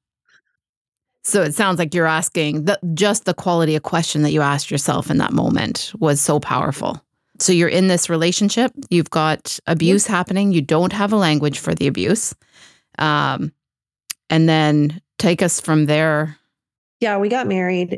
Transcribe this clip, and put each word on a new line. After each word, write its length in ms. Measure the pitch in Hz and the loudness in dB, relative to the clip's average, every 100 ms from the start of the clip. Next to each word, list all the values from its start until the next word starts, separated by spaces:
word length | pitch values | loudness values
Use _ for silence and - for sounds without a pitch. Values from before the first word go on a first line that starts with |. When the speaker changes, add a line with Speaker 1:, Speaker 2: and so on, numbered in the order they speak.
| _ _ _ _ _ _ _ _ _ _ _ _ | _ _ _ _ _ _ _ _ _ _ _ _
Speaker 1:
so 180 | - 202 | -2 0
it 100 | 156 | 0
sounds 260 | 147 202 175 | 0 0 0
like 140 | 165 | -2
you're 120 | 175 160 | 0 0
asking 600 | 160 165 - 151 151 156 | 0 -2 -2 -2 -2 -2
the, 140 | 202 180 | -2 -2
just 320 | 160 202 202 - | 0 0 0 -2
the 80 | |
quality 420 | 175 - 170 160 151 | -4 0 2 2 0
of 80 | |
question 380 | - 165 170 151 | -2 -2 -2 0
that 80 | 151 | 2
you 100 | 151 | 2
asked 300 | 143 143 - | 2 0 -2
yourself 380 | 147 - - - | -4 -2 -2 -2
in 60 | - | 0
that 140 | - | 0
moment 580 | - - - - - - - | 0 0 0 -2 -4 -8 -2
was 200 | 160 143 | 0 2
so 180 | - 147 | 2 0
powerful. 600 | - 131 - 143 - - - _ _ - | 0 -4 -2 -4 -6 -8 -12 _ _ -4
So 140 | - | 0
you're 160 | 175 170 | 2 2
in 180 | 180 185 | 2 2
this 220 | 175 - | 2 0
relationship, 640 | 165 165 180 202 226 254 - 269 | 0 0 0 0 0 -2 -4 -2
you've 200 | 175 156 | 0 0
got 500 | 165 156 156 - - - | 0 0 -2 -6 -8 -2
abuse 380 | 160 165 196 - | 0 4 2 2
Speaker 2:
Yep. 80 | 190 | -2
Speaker 1:
happening, 360 | 180 190 202 | -2 0 2
you 100 | 175 | 2
don't 300 | 143 160 180 | 2 2 2
have 220 | 202 202 | 0 0
a 40 | 214 | 2
language 420 | 180 151 147 143 | 2 2 0 -2
for 140 | - | -4
the 140 | 165 143 | -2 -2
abuse. 460 | - 92 220 - - _ _ - _ _ - | 0 0 0 -2 -10 _ _ -20 _ _ -4
Um, 560 | 156 147 139 131 143 - _ _ _ _ - - - | -2 0 -2 -4 -6 -10 _ _ _ _ -18 -14 -2
and 200 | 160 165 | 2 4
then 500 | 160 151 151 147 160 - - | 4 2 2 0 -2 -14 -4
take 240 | 196 170 | 0 0
us 180 | 175 - | 0 -2
from 240 | - 156 147 | 0 2 2
there. 500 | 151 160 151 156 151 _ _ _ _ _ - | 2 2 0 -2 -8 _ _ _ _ _ -6
Speaker 2:
Yeah, 180 | 220 202 | -2 0
we 120 | 202 | 0
got 180 | 240 247 | -2 -2
married 500 | 185 180 185 175 | -2 0 -2 -4